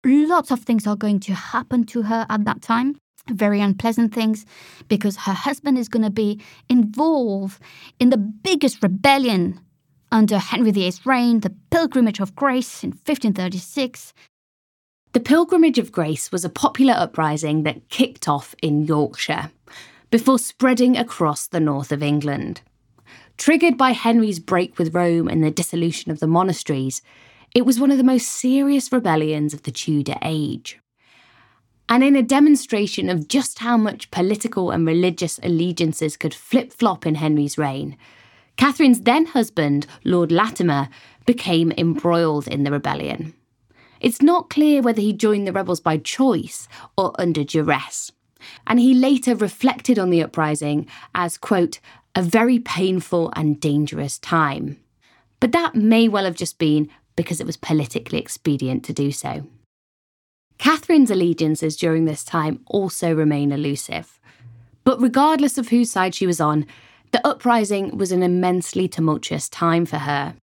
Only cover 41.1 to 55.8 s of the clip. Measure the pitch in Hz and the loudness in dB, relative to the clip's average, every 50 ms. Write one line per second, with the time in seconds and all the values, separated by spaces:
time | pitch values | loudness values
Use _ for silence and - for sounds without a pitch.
41.1 | _ _ _ - 240 240 - 165 175 165 165 165 - - 165 170 160 151 - 175 | _ _ _ 0 0 0 0 -2 0 2 2 0 0 0 0 0 -2 0 0 0
42.1 | 170 170 170 160 151 147 139 - - 139 143 143 143 143 139 139 143 143 147 - | 2 2 2 0 0 -2 -4 -6 -4 -2 -2 -2 -2 -2 -2 -4 -6 -4 -6 -8
43.1 | 131 - 160 160 - _ _ _ _ _ _ _ _ _ _ _ _ _ - - | -8 -8 -10 -12 -14 _ _ _ _ _ _ _ _ _ _ _ _ _ -2 -2
44.1 | 226 - 277 302 349 359 - _ - 302 302 302 294 277 240 240 226 214 208 214 | 2 4 4 4 4 4 0 _ 0 2 4 4 4 4 4 2 0 2 0 -2
45.1 | 214 214 - 214 208 202 202 190 180 196 190 180 180 165 _ 170 156 156 156 - | 0 0 0 0 2 0 -2 -4 -4 -4 -2 -2 -4 -2 _ -2 -2 -2 -4 -6
46.1 | - - 262 269 220 160 - - - - - - - - - - _ - 190 180 | -2 0 2 2 2 0 -2 -8 -12 -16 -16 -18 -20 -20 -20 -8 _ -2 -2 -2
47.1 | - - 180 175 160 156 143 139 - 160 151 151 147 135 143 - - - - - | -2 -2 -2 -2 0 -2 -4 -2 -2 -2 0 0 0 -2 -2 -8 -12 -12 -12 -14
48.1 | _ _ _ _ _ _ - - - - _ - 226 247 240 262 262 254 254 269 | _ _ _ _ _ _ -20 -20 -20 -20 _ 0 2 4 6 6 6 6 4 4
49.1 | 285 254 262 247 240 - 214 196 - - - 254 240 - - - 247 214 190 180 | 2 2 2 -2 0 0 -2 -4 -4 0 0 0 0 0 0 0 2 2 2 2
50.1 | 175 165 160 - - - 156 151 151 147 151 147 147 147 147 - - - - - | 2 2 0 0 -2 -2 -2 -2 -2 -4 -4 -2 -2 -4 -4 -6 -16 -20 -20 -8
51.1 | _ 180 175 170 - - - - 214 185 170 165 - - _ - - - _ _ | _ -4 -4 -4 -6 -10 -2 0 2 2 2 0 -2 -10 _ -20 -20 -20 _ _
52.1 | _ 185 185 170 170 226 226 240 262 233 240 - - 165 190 190 185 185 170 - | _ -2 -2 2 2 4 4 4 2 2 0 -4 -4 -2 -2 0 0 -2 -2 -2
53.1 | - 175 165 160 - - 156 151 147 147 - 156 143 147 151 143 - 156 143 139 | -2 -2 -2 -2 -4 -2 0 0 0 0 0 0 0 0 0 -2 -4 -6 -8 -8
54.1 | - - - - - 165 156 143 135 151 147 147 147 _ _ _ _ _ _ _ | -8 -10 -6 -2 0 2 2 0 -2 -6 -8 -10 -10 _ _ _ _ _ _ _
55.1 | _ _ _ _ _ _ - 233 240 339 339 - - 240 | _ _ _ _ _ _ -2 2 2 2 0 0 0 0